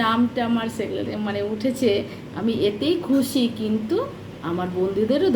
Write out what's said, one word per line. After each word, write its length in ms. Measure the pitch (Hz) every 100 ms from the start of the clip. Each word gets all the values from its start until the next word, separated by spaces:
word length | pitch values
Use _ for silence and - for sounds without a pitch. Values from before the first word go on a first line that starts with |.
নামটা 380 | 226 233 240 247 233
আমার 180 | 233 226 226
সেগুলো 240 | 196 190 214 214 208
মানে 120 | 202 202
উঠেছে, 380 | 214 262 247 240 202 - - - -
আমি 140 | 220 220 202
এতেই 280 | 208 285 349 -
খুশি, 340 | 269 269 269 233 226
কিন্তু 360 | 214 220 214 370 554 - - - 160
আমার 180 | 175 180 180
বন্ধুদেরও 500 | 185 196 220 285 370